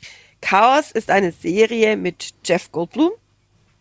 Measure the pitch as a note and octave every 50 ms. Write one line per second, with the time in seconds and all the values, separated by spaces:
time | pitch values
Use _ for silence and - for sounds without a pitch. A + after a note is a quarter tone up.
0 | - - - - - _ _ _ - - F#3 G3 A3 B3+ C4+ D4+ D4 - - A3
1 | - - E3+ G3+ G3+ E3+ D#3+ - - E3 F3 G#3 A3 G#3+ A#3 A3+ A3 G#3+ G#3+ G3
2 | F3+ F3+ - - - - - _ - - F3 F#3 - - - E3 E3+ - - A3+
3 | D#4 F4+ A4 - _ _ _ _ _ _ _ _ _ _ _ _